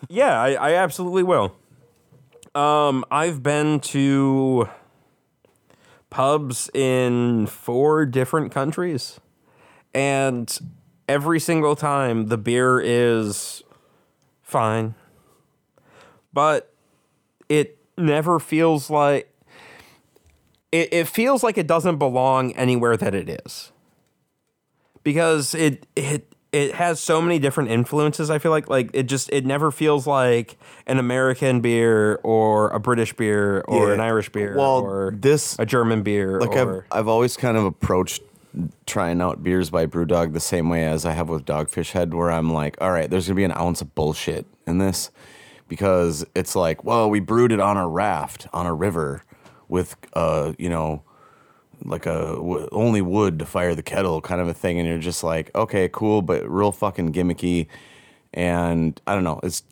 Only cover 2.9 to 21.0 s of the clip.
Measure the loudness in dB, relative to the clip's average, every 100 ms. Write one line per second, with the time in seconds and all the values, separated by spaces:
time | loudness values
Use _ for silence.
2.9 | 0 -2 -2 -2 -2 -2 0 2 0 -2
3.9 | 0 2 2 2 2 2 2 0 -6 _
4.9 | _ _ _ _ _ _ _ _ _ _
5.9 | _ _ -2 2 2 -2 -6 -4 0 2
6.9 | 2 2 2 2 0 -2 -6 -4 2 4
7.9 | 4 2 0 0 -2 -2 -2 -4 -4 -4
8.9 | -6 -8 -16 _ _ _ _ _ _ _
9.9 | -2 0 0 0 -2 -6 -10 -12 -18 _
10.9 | _ -2 0 2 0 2 2 2 0 0
11.9 | 0 0 0 -2 -2 0 2 4 4 2
12.9 | 2 4 2 0 -4 -10 -14 -20 _ _
13.9 | _ _ _ _ _ -6 -2 0 0 -4
14.9 | -8 _ _ _ _ _ _ _ _ _
15.9 | -20 -20 _ _ 0 2 2 -4 _ _
16.9 | _ _ _ _ _ 0 0 0 -6 _
17.9 | -2 0 2 2 0 0 2 2 2 0
18.9 | 2 4 2 -2 _ _ -20 -20 -20 -20
19.9 | _ _ _ _ _ _ _ _ 0 2
20.9 | 0